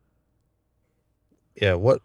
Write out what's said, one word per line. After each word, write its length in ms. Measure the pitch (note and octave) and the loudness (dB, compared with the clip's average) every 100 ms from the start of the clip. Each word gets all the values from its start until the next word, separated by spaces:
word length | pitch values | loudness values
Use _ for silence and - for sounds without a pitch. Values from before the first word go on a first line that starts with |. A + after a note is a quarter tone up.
| _ _ _ _ _ _ _ _ _ _ _ _ _ _ _ - | _ _ _ _ _ _ _ _ _ _ _ _ _ _ _ -4
Yeah, 140 | G2+ | -2
what, 260 | F2 A2 C3 | 0 0 -2